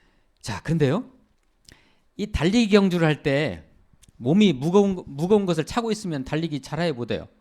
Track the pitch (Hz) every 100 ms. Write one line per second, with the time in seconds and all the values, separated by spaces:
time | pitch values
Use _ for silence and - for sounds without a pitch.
0 | _ _ _ _ - 98 - 165 143 170
1 | 262 _ _ _ _ _ _ - _ _
2 | _ - 214 - 156 226 226 208 196 175
3 | 165 151 151 139 151 85 - _ _ _
4 | _ - 120 180 208 131 147 196 202 185
5 | - 139 175 214 196 160 160 - 233 214
6 | 185 151 131 151 165 147 - 147 175 127
7 | 117 98 - _